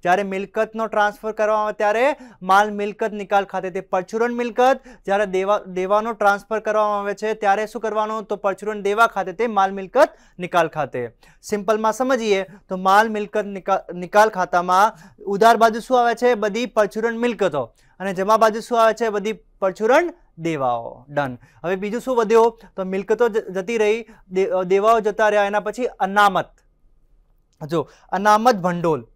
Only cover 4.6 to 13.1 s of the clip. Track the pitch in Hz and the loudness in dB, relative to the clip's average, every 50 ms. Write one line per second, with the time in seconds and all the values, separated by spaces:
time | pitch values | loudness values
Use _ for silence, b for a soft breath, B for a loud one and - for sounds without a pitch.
4.6 | 247 262 269 - B 254 240 B _ - 196 202 214 196 185 185 190 196 208 208 | 2 2 2 0 B -20 -20 B _ -4 -2 -2 -2 -2 -2 -4 0 0 -2 -2
5.6 | - 190 180 185 185 185 202 214 214 233 233 - 214 202 202 202 202 _ 220 214 | -2 -8 -6 -6 -2 0 0 0 0 -2 -4 0 2 2 2 2 -4 _ -6 -4
6.6 | 214 220 208 214 214 208 208 202 202 202 202 196 214 214 220 220 220 196 196 208 | -4 -2 0 0 0 0 -2 -4 -4 -6 -6 -4 -4 -4 -4 0 0 0 2 2
7.6 | 214 208 - 240 214 220 208 214 214 214 220 220 208 _ 214 196 - 202 190 185 | 0 -6 -8 -8 -6 -4 -2 -2 -2 -2 -4 -8 -6 _ -8 -4 -4 -4 -4 -4
8.6 | 208 208 214 208 190 196 202 214 233 220 - 196 190 190 180 - 226 240 220 196 | -8 -8 -8 -4 -4 -2 2 2 2 0 0 -4 -6 -6 -4 -4 -4 -2 0 0
9.6 | 190 190 196 196 190 180 - - - - b b b b b b 175 170 - 180 | 0 0 -2 -6 -10 -2 4 4 4 4 b b b b b b -10 -2 0 0
10.6 | 165 165 - 156 147 127 - 127 123 117 _ _ b b b b _ - 214 208 | 0 0 -2 -6 -6 -4 -4 -8 -8 -8 _ _ b b b b _ -6 -6 -6
11.6 | 202 220 220 214 220 220 214 - 262 254 269 233 226 220 202 190 190 165 190 202 | -2 -2 -2 0 0 -2 -2 -2 -2 -2 -2 -2 0 0 0 0 -2 -6 -12 -20
12.6 | B _ 190 185 185 190 190 208 220 226 | B _ -10 -2 2 4 4 4 4 2